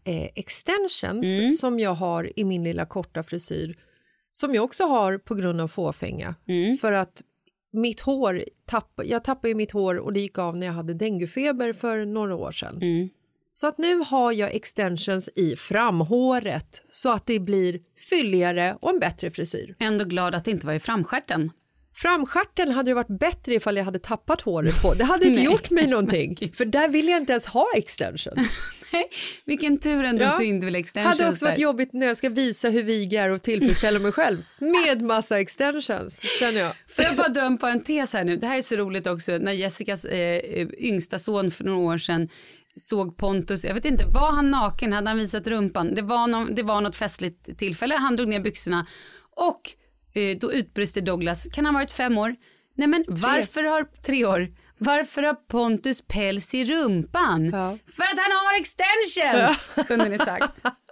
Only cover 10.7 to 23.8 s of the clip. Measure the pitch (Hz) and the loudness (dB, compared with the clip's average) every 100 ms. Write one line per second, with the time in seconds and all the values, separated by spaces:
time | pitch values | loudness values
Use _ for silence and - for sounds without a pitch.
10.7 | 170 165 170 220 190 170 262 285 254 240 | -6 -6 -4 -4 -2 -4 -2 -2 0 -4
11.7 | 226 240 220 214 214 208 170 - - - | -4 -4 -4 -4 -4 -4 -4 -6 -8 -12
12.7 | 165 175 170 185 - _ _ _ - 302 | -4 -2 0 -2 -8 _ _ _ -4 -4
13.7 | 302 339 349 294 262 240 220 202 220 - | 0 0 0 2 2 2 0 -2 -4 -6
14.7 | - 190 170 - 190 190 - 170 117 - | -2 -2 -2 -2 -2 -2 0 0 -2 -2
15.7 | 202 240 170 160 240 254 247 196 127 - | 0 2 2 2 2 4 2 -2 -6 -8
16.7 | - - - 262 214 - 220 185 196 180 | -18 -12 -4 0 0 0 -2 2 2 2
17.7 | 175 - _ - 359 226 185 175 175 180 | -2 -10 _ -2 0 2 2 2 2 0
18.7 | 208 - 370 170 - 175 - 165 - - | -2 -2 0 0 -2 -8 -6 -6 -6 -8
19.7 | 185 220 208 190 175 180 175 196 196 147 | -4 0 0 0 -2 0 -2 -2 -2 -2
20.7 | 156 - 220 160 262 - 160 160 - _ | -4 0 -2 0 -4 -2 -2 -4 -6 _
21.7 | _ _ - 349 349 262 339 415 - 330 | _ _ -2 2 2 2 0 0 0 0
22.7 | 254 254 247 233 190 320 - - 226 214 | 2 2 0 0 0 0 -2 -2 0 0
23.7 | 202 | -2